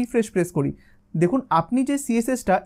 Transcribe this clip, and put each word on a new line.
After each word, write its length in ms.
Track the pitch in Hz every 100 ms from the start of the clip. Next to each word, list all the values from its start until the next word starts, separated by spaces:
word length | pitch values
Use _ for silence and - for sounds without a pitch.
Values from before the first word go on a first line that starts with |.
রিফ্রেশ 260 | 247 233 220
প্রেস 140 | 185 175 160
করি। 140 | 139 - _ _ _
দেখুন 260 | 165 175 175 - 165
আপনি 200 | 165 254 262
যে 80 | 285
সিএসএসটা 500 | - 233 226 254 - 190